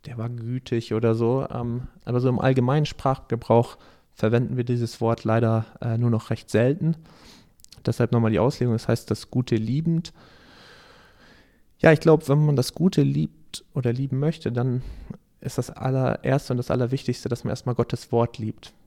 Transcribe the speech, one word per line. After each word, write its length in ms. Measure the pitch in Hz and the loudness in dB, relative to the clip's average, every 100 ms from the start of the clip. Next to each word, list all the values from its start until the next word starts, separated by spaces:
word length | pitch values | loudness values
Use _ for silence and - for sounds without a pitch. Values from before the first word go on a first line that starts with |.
| - | -14
der 120 | 120 | -8
war 100 | 117 | -8
gütig 640 | 120 113 127 - 117 - | -8 -8 -8 -4 -4 -2
oder 220 | 107 117 | 0 2
so. 320 | 113 117 135 - | 2 2 0 -2
Ähm, 300 | - 120 120 127 - | -6 -6 -6 -8 -12
aber 140 | - 123 | -4 0
so 100 | 127 | 2
im 120 | 127 | 2
allgemeinen 460 | 135 131 123 147 147 | 2 2 2 2 0
Sprachgebrauch 880 | - 135 131 - 117 - 117 117 - - - _ - | -2 -2 -2 -4 -4 4 4 4 -4 -20 -20 _ -4
verwenden 400 | 110 120 127 127 | 0 0 0 -2
wir 80 | |
dieses 360 | 120 120 113 - | -2 -2 -2 -2
Wort 240 | 113 113 | -2 0
leider, 420 | 110 113 117 113 110 - | 0 2 2 2 -2 -6
äh, 180 | 117 113 | -4 0
nur 120 | 120 | 2
noch 200 | 110 - | 0 -2
recht 180 | 113 - | -6 0
selten. 460 | 104 123 151 156 165 - - - - _ _ - - | 2 2 2 0 -2 -6 -20 -20 -20 _ _ -20 -8
Deshalb 280 | - - 120 | -4 0 2
nochmal 180 | 120 110 | 2 2
die 80 | 98 | 4
Auslegung: 360 | 120 - 123 | 2 2 0
Das 140 | 110 - | 0 0
heißt 220 | 117 - | -2 -2
das 200 | 107 - | -6 -4
Gute 260 | 127 123 113 | -4 0 -2
liebend. 560 | 110 139 165 165 - - - - - - - - - - - _ - - _ _ _ _ | -2 -2 0 -2 -4 -12 -20 -20 -20 -20 -20 -20 -20 -20 -20 _ -20 -20 _ _ _ _
Ja, 120 | 156 | 6
ich 80 | 156 | 6
glaub, 280 | 165 160 - | 6 4 4
wenn 160 | 143 151 | 2 4
man 100 | 139 | 2
das 180 | 127 | 0
Gute 280 | - 180 156 | 0 0 4
liebt 600 | 139 143 156 - - - - | 2 2 -2 -6 -18 -18 -10
oder 180 | 143 123 | -4 -2
lieben 260 | 120 135 131 | -2 -2 -2
möchte, 320 | 147 165 - | -2 -2 -4
dann 300 | 120 127 123 - - - - _ _ | -2 -2 -4 -6 -14 -16 -18 _ _
ist 180 | 123 - | -10 -6
das 100 | 123 | -8
allererste 840 | - 131 131 127 - 135 135 - | -4 -2 0 0 -2 0 -2 0
und 20 | 123 | -4
das 140 | 120 | -2
Allerwichtigste, 580 | 120 120 131 - 123 - | -2 0 -2 -4 -6 -4
dass 160 | 117 | -6
man 60 | 120 | -6
erstmal 240 | 113 - | -6 -4
Gottes 360 | 120 117 120 - | -2 -2 -4 -2
Wort 260 | 117 120 - | 0 0 -4
liebt. 340 | 107 - - _ | -10 -10 -16 _